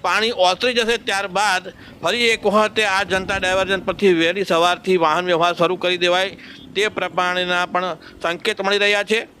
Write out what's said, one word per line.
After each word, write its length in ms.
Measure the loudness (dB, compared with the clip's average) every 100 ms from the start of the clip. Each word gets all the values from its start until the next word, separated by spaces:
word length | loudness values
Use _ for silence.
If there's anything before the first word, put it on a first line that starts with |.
પાણી 300 | 0 0 0 2
ઓસરી 380 | 2 2 0
જશે 220 | 0 0 -2
ત્યારબાદ 760 | -2 -4 -2 0 0 0 -4 -18 -20 -6
ફરી 220 | -2 0
એક 220 | 0 2 2
વખતે 380 | 2 2 0
આ 180 | 0 0
જનતા 340 | 0 -2 -2 -2
ડાયવર્ઝન 440 | 0 0 0 -2
પરથી 340 | -2 2 2
વહેલી 300 | 4 2 0
સવારથી 520 | 0 2 2 0 0 2
વાહન 280 | 2 0
વ્યવહાર 300 | 0 2 0
શરૂ 220 | 2 -2 0
કરી 200 | -2 0
દેવાય 340 | 0 0 -2 -8 -20 -20 -10 -4
તે 120 | -2
પ્રમાણેના 800 | -2 -4 -2 -2 -2 -2 -2 0
પણ 300 | -2 -4 -8 -14 -6
સંકેત 380 | -6 -2 -4 -2
મળી 180 | 0 2
રહ્યા 240 | 2 0
છે. 260 | 0 -2 -4 _